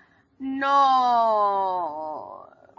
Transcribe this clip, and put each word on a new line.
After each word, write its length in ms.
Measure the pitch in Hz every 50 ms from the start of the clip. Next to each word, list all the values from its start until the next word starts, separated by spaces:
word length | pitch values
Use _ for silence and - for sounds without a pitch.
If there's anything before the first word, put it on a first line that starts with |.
| _ _ _ _ _ _ _ -
no, 2000 | 262 269 269 269 277 277 277 277 277 269 262 262 254 247 240 233 233 226 220 214 208 202 196 196 190 190 185 180 175 156 147 156 156 156 151 131 98 95 98 92 90 - - _ _ - _